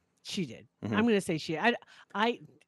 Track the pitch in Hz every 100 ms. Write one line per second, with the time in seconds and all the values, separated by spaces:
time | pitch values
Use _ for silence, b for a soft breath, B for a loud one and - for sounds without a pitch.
0 | _ _ - - 147 104 - _ 104 202
1 | 233 202 - 160 - 156 214 233 - b
2 | b 196 233 247 147 127